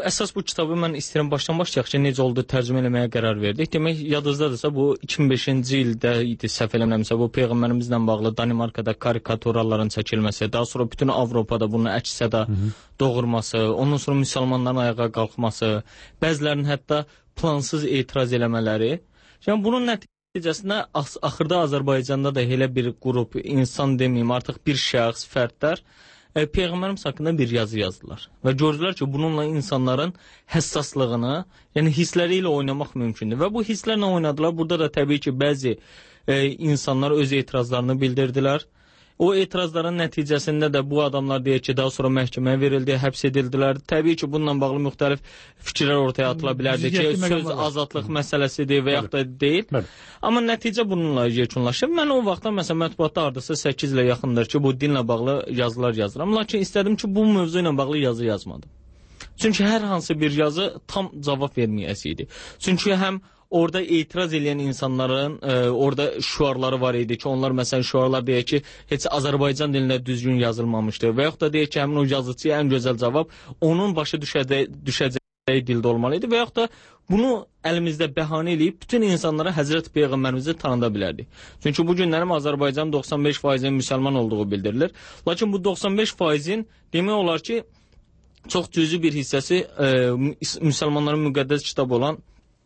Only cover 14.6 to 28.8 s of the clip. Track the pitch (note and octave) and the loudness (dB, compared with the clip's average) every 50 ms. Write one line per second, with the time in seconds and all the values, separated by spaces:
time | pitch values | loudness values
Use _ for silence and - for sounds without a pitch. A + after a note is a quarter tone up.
14.6 | B2 B2+ B2+ B2+ A#2+ A#2+ A2 A#2+ A#2 A2+ - A2+ A2 - - - A#2+ A2 - - | 0 0 0 2 0 0 0 0 -2 -2 0 -2 -2 -2 -2 -2 -2 -2 -2 0
15.6 | A2+ A2 G#2+ G#2 - - - - - - - - D#3 D#3+ D#3+ C#3+ D3 D3 C#3+ C#3+ | 0 0 0 0 -4 -8 -20 -20 -20 -20 -6 -2 0 0 0 0 0 -2 0 0
16.6 | C#3+ D3 C#3+ C#3 _ - D3+ D3+ C#3+ - - _ _ _ - - - D#3+ D3 C#3+ | 0 -2 -2 -4 _ -2 -2 -2 -2 -6 -16 _ _ _ -8 -2 0 0 0 0
17.6 | C3 - D#3+ D3+ D3 - C#3+ C3+ B2 - - C3+ B2+ A#2+ B2+ A#2+ A#2+ A#2 A#2 A2+ | -2 -2 -4 -2 -2 0 0 0 -2 -2 -2 -2 0 0 0 0 2 2 0 0
18.6 | A2 G#2+ G#2+ A2 A2 A#2+ D#3+ F3 _ _ _ _ - - - _ - G3+ G#3 G#3+ | 0 0 0 0 0 0 0 -4 _ _ _ _ -20 -20 -20 _ -2 0 0 2
19.6 | G3 A3+ B3 B3 B3 A#3+ A3 - - _ _ _ _ _ - F#3 E3 E3 D3+ - | 2 2 0 0 0 -2 -2 -4 -6 _ _ _ _ _ -10 -4 -2 -2 -4 -2
20.6 | G3 F#3+ G#3 G#3 - - - D3+ C#3+ - - - - C#3 - - E3 D#3 F3+ F3+ | -4 -4 -4 -4 -4 -4 -4 -4 -4 -4 -8 -6 -6 -6 -2 -2 0 2 2 2
21.6 | E3 C#3 C#3+ C#3 C#3 C#3 C3+ C3 C3 C3+ C#3 C3+ C#3 C#3+ C3+ C3+ A#2+ A#2+ C3 B2+ | 2 2 0 0 2 2 2 0 0 -2 -2 0 0 0 0 0 0 0 2 2
22.6 | C3 C3 B2 C3 A#2 A#2+ A2+ _ - C3 B2 B2 A2+ - - - - - C#3+ C3+ | 2 2 2 0 -2 -2 -4 _ -4 0 0 0 0 -2 -4 -8 -4 0 2 2
23.6 | B2+ B2 - - C#3+ C#3 C3 B2 C3 B2+ B2 A#2+ A#2 A#2+ B2 B2 - - B2 - | 2 2 0 0 0 0 2 2 2 2 2 2 2 2 0 -2 -2 -6 -10 -4
24.6 | - D#3 C#3 B2+ - - - B2 A#2 A#2 A2+ - - - - C3+ A#2+ A#2 - - | -2 -2 0 0 0 0 2 2 2 2 0 -4 -12 -4 -2 0 0 0 -2 -2
25.6 | D3 D#3 F3+ - _ _ _ - - - - - _ _ - D#3 D3+ D3+ - F#3+ | -2 -2 -2 -2 _ _ _ -20 -20 -20 -20 -20 _ _ -2 -2 -2 0 0 -2
26.6 | F3+ E3 F3 F3+ F#3 G3 G3 - - C#3+ - - D3+ E3 E3 D3 B2+ A#2 A#2 A#2 | 0 0 -2 -4 -4 -4 -6 -4 -6 -6 -6 -2 -2 0 2 2 0 2 2 0
27.6 | A2 G#2 A2+ G#2+ G2 F#2 F#2 - - - - - - - - - - C3 C3+ C3 | 0 0 -2 -2 -2 -2 -4 -8 -14 -16 -14 -14 -16 -20 -16 -2 0 0 2 4
28.6 | D#3 D#3 D3 D3 | 2 2 2 0